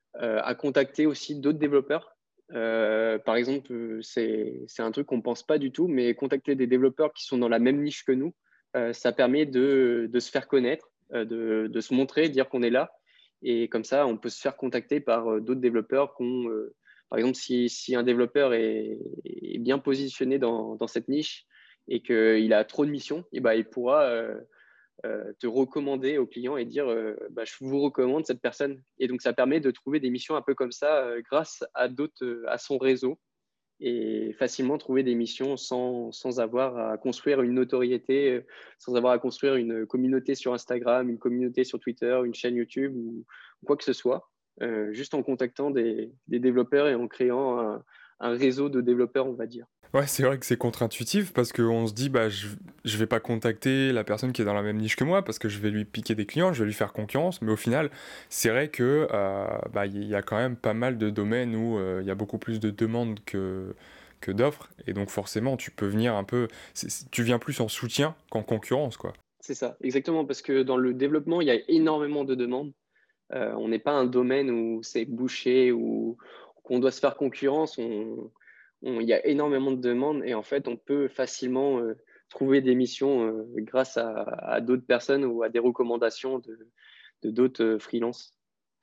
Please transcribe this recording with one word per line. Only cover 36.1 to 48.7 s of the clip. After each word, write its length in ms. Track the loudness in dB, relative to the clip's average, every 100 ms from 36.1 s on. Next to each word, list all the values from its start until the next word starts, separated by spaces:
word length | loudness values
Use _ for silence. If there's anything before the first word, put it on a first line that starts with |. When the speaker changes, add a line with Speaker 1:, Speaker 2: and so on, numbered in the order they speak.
Speaker 1:
sans 300 | -8 -6 -2
avoir 380 | 0 2 0 0
à 180 | -4 -2
construire 460 | -2 -2 0 2
une 100 | 4
notoriété, 760 | 2 2 2 2 0 2 2 4
euh, 160 | 2 -4 -20 -20 _
sans 180 | -2 2
avoir 160 | 4
à 60 | 4
construire 380 | 2 0 2 2
une 280 | 0 -2
communauté 500 | -2 0 2 2 0
sur 200 | -2 -2
Instagram, 560 | -4 -2 -2 2 2 2
une 80 | -2
communauté 440 | -2 0 0 0
sur 140 | -2 -2
Twitter, 400 | -6 -4 0 2
une 100 | 0
chaîne 220 | -2 -2 -2
YouTube 380 | -2 -2 -4 -4
ou, 300 | -8 -10 -14 -20 -20 _
ou 40 | -2
quoi 100 | -2
que 80 |
ce 80 | 0
soit, 380 | 0 0 -2 -4 _ _ -8
euh, 320 | -4 -2 -4
juste 180 | -6 -6
en 100 | -4
contactant 480 | -2 -2 -2 -2 -2
des, 400 | 0 0 -2 -6 -12 -4
des 120 | 0
développeurs 500 | 2 2 4 4 4
et 60 |
en 120 | 2 -2
créant 520 | 0 0 2 0 -2
un, 260 | -2 -6 -12 -20 -20 -8
un 100 | -4
réseau 400 | 2 2 2 0